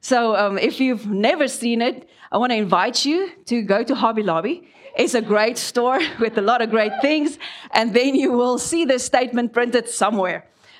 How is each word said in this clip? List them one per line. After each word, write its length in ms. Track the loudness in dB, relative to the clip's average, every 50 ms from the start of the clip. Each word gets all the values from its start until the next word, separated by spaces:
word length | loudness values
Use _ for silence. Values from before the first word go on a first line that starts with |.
So, 340 | -2 0 0 2 2 2 2
um, 240 | 2 2 0 0 0
if 200 | -2 -2 0 0
you've 280 | 0 0 0 -2 -4 -4
never 400 | -4 0 2 2 2 2 0 -2
seen 340 | -2 -4 -2 -2 0 0
it, 260 | 0 -2 -2 -4 -12 _ _ _ -16 -4
I 60 | -2 -2
wanna 160 | 0 0 0
invite 520 | 0 2 2 2 2 2 0 -2 -2 -2
you 260 | 0 0 -2 -2 -4 -8 -16 -8 -4
to 160 | -4 -2 0
go 180 | 0 0 0
to 140 | 2 -2 -2
Hobby 260 | 0 0 0 0 0
Lobby. 480 | -2 0 0 0 0 -2 -6 -6 -8 -20 _ -20 -20 -12 -2 -2
It's 140 | 0 0 0
a 80 | -2
great 380 | 0 2 2 2 2 2 0 -4
store 400 | -8 -4 -2 0 0 2 2 0 -2 -4
<laughs> 100 | -2 -2
with 200 | -2 0 0 0
a 20 |
lot 220 | 2 2 4 2 2
of 80 | 2
great 200 | 2 2 2 0 0 0
things, 360 | 0 2 2 2 0 -2 -4 -6 -16 -16 -16 -18 -18 -4
and 240 | -2 0 0 2 2
then 220 | 2 2 4 2
you 160 | 2 2 2
will 260 | 2 2 2 0 0 -2
see 260 | -2 -2 -2 -2 2
this 200 | 2 0 0 0
statement 500 | 0 0 0 0 2 -2 -2 -2 0 0
printed 340 | 0 -2 2 0 -2 -2 -2
somewhere, 600 | -4 -2 0 0 0 0 -2 -2 -4 -6 -10 _ _ _ _ -20 -20 -18